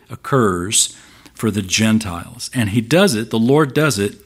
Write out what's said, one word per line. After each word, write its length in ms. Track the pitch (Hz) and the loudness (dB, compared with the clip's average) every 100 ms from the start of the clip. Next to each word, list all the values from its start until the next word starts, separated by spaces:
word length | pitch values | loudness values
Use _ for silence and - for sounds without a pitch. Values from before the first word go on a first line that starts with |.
| - | -18
occurs 880 | 120 - 135 107 87 90 - - - - - - | -14 -2 2 2 0 -2 0 -2 -4 -20 -20 -20
for 160 | - 110 | -6 -4
the 120 | 101 | -2
Gentiles. 880 | 92 87 110 110 104 87 - - - | -2 0 2 2 -2 -10 -12 -14 -8
And 160 | 127 104 | -4 -2
he 100 | 117 | 0
does 340 | 110 165 202 | 2 4 4
it, 140 | 107 113 | 0 -2
the 100 | 113 | 0
Lord 360 | 117 147 147 | 2 4 2
does 240 | 147 151 101 | 2 0 0
it, 180 | 101 - | -2 -4